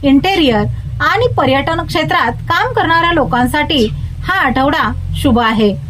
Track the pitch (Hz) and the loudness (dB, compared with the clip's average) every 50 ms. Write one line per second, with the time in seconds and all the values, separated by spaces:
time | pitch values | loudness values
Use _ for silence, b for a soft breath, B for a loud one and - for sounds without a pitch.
0 | - 277 269 285 - 370 392 359 311 262 226 208 208 214 B B B B B - | 4 4 4 4 4 2 2 2 2 2 2 2 0 -2 B B B B B -4
1 | 285 311 359 415 494 480 - - 302 262 262 269 269 330 330 330 330 - - 349 | -2 0 0 0 0 0 0 0 0 2 2 0 0 -2 -4 -4 -4 -4 -2 -2
2 | 311 - 359 349 269 233 240 - - - 330 349 415 508 494 453 415 320 330 330 | -2 0 0 0 0 0 -2 -4 -4 -2 -2 0 0 0 0 -2 0 2 2 2
3 | 330 339 339 320 254 170 247 277 254 247 - 302 294 294 320 277 220 220 B B | 2 2 2 0 0 0 0 0 0 0 0 -2 -2 0 0 0 0 0 B B
4 | B B B B - - 370 392 330 262 226 269 262 285 294 311 254 214 - - | B B B B -4 -4 -2 0 0 0 2 2 0 0 0 0 -2 -2 -4 -4
5 | - - - - - 285 226 233 233 220 - - 220 208 190 - - - | -6 -6 -4 -2 0 2 2 4 2 2 2 2 2 2 0 -2 -8 -10